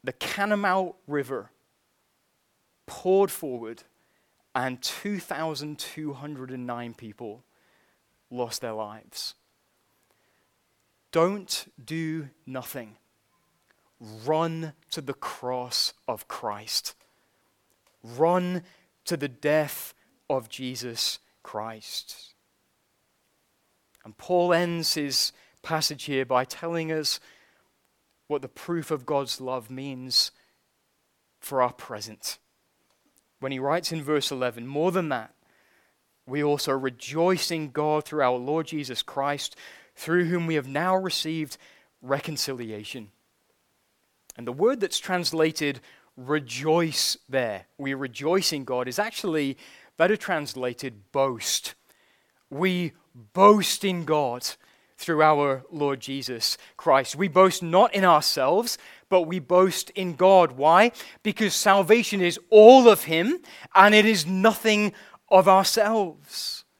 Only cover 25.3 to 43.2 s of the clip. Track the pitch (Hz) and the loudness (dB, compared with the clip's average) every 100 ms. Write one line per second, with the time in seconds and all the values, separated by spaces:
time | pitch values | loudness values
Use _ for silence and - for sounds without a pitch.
25.3 | _ _ _ - 160 147 143 - 135 127 | _ _ _ -8 -4 -4 -8 -6 -6 0
26.3 | 127 127 - 170 170 160 160 147 - - | -2 -2 -10 -8 -6 -6 -6 -6 -8 -12
27.3 | _ _ _ _ _ _ _ _ _ _ | _ _ _ _ _ _ _ _ _ _
28.3 | 147 135 - - 170 151 151 123 143 135 | -8 -8 -18 -8 -8 -6 -8 -4 -6 -4
29.3 | - 127 127 110 131 139 127 127 117 - | -10 -8 -10 -10 -14 -12 -14 -4 -2 -4
30.3 | _ _ _ _ _ _ _ _ _ _ | _ _ _ _ _ _ _ _ _ _
31.3 | _ - 135 123 - - 107 107 107 - | _ -6 -2 -2 -2 -14 -14 -14 -14 -14
32.3 | - _ _ _ _ _ _ _ _ _ | -14 _ _ _ _ _ _ _ _ _
33.3 | _ 135 131 139 170 165 165 143 151 - | _ -10 -6 -2 -2 -4 -8 -2 -2 -2
34.3 | 135 127 117 120 143 175 180 165 127 110 | -4 -6 -6 -10 -4 -2 -2 -4 -6 -8
35.3 | _ _ _ _ _ _ _ _ _ - | _ _ _ _ _ _ _ _ _ -10
36.3 | 143 147 147 - 135 131 120 - 151 175 | -4 -2 -2 -2 -4 -4 -8 -10 -2 0
37.3 | 185 - 165 151 147 151 151 147 151 127 | 0 -4 -6 -6 -4 -2 -2 -4 -2 0
38.3 | 127 127 160 156 156 131 120 - - 139 | 0 -4 -6 -4 -8 -8 -10 -8 -4 -4
39.3 | 143 - - - - _ - 156 175 170 | -4 -8 -14 -20 -20 _ -16 -2 0 0
40.3 | 175 165 156 135 139 180 190 190 - 160 | -2 -2 -4 -4 -4 -2 -2 -2 -6 -6
41.3 | 160 151 - - _ _ _ 127 139 - | -8 -8 -12 -20 _ _ _ -6 -4 -4
42.3 | 147 - 127 113 107 104 131 104 _ | -8 -8 -8 -10 -12 -12 -16 -18 _